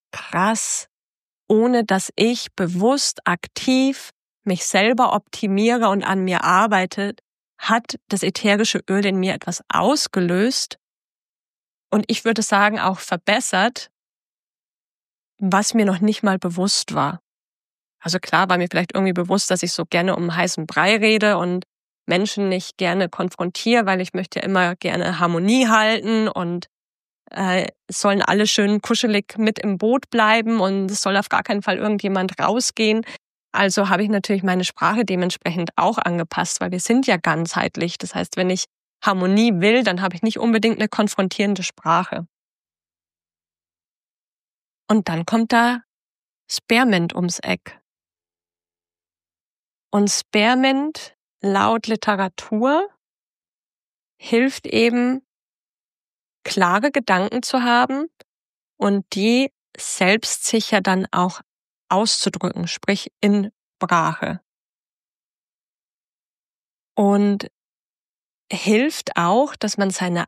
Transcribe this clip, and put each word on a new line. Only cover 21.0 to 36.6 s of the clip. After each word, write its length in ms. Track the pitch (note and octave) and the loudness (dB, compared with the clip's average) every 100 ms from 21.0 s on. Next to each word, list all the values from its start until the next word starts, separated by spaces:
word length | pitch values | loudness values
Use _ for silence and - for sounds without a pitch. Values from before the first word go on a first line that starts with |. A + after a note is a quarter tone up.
| G#3+ A3 G#3 F#3 | 2 4 2 2
und 280 | F3+ F3+ - _ _ _ - | 0 -2 -6 _ _ _ -2
Menschen 420 | F3+ G#3 - G3 | 0 0 -2 -2
nicht 280 | F#3 - - | -2 -6 -4
gerne 320 | F3+ F#3 F3 | -2 0 -2
konfrontiere, 760 | - F3 - F3+ - A3+ A#3+ G3 | -2 -6 -4 -6 -4 2 2 2
weil 160 | F#3 | 0
ich 120 | F#3 | -2
möchte 260 | F#3 F#3 - | -6 -6 -6
ja 60 | - | -2
immer 300 | F#3+ F3 F3+ | 0 0 -2
gerne 440 | - F3+ F3 E3+ | -4 -2 -2 0
Harmonie 480 | F3 E3+ F#3+ B3+ A#3 | 0 2 2 2 4
halten 600 | A3 G#3+ A3+ G#3 A3+ A3 | 4 4 0 0 0 0
und, 400 | - F3 F3 - _ _ _ _ _ _ | -2 -4 -4 -8 _ _ _ _ _ _
äh, 360 | - F#3 F#3 - - - | -4 -2 0 -2 -8 -12
es 140 | - | -2
sollen 200 | G#3 G3+ | 0 2
alle 260 | - G3 G#3 | 2 2 2
schön 340 | - G3+ G#3 | 2 2 0
kuschelig 560 | - A#3 A#3 G3+ - G#3+ | 0 0 2 0 -2 -2
mit 220 | A3 G#3 | -2 0
im 180 | G#3 F#3+ | -2 0
Boot 320 | G#3+ C4+ - | 0 0 0
bleiben 500 | A#3 G#3+ A3+ A3+ A3+ | 2 4 4 2 0
und 320 | F#3+ G3 F#3+ | 0 0 -2
es 100 | G3+ | -2
soll 160 | G3 G3 | -2 -2
auf 120 | - | 0
gar 140 | - | -2
keinen 180 | - G3+ | -2 -4
Fall 140 | G#3 F#3 | -2 -2
irgendjemand 640 | G#3+ G#3 G3 F#3+ F#3 - | -2 -2 -2 -2 -2 -2
rausgehen. 640 | - A#3 - - A3 G#3+ A3+ - _ _ _ | 0 0 -2 0 0 0 -2 -12 _ _ _
Also 380 | - G3 G3+ G3 | 0 0 2 2
habe 140 | F#3 | 2
ich 60 | G#3 | 2
natürlich 340 | G#3 - G3 | 0 0 0
meine 220 | F#3+ F3+ F3+ | 0 0 -2
Sprache 400 | - E3+ G#3+ G3+ | -2 -2 0 0
dementsprechend 680 | F3+ F3+ - - E3+ E3+ - | 0 -2 -4 -6 -4 -4 0
auch 220 | F3+ A#3 | 0 0
angepasst, 640 | F3+ E3+ E3 - F3+ - | -2 -2 -4 -4 -4 -4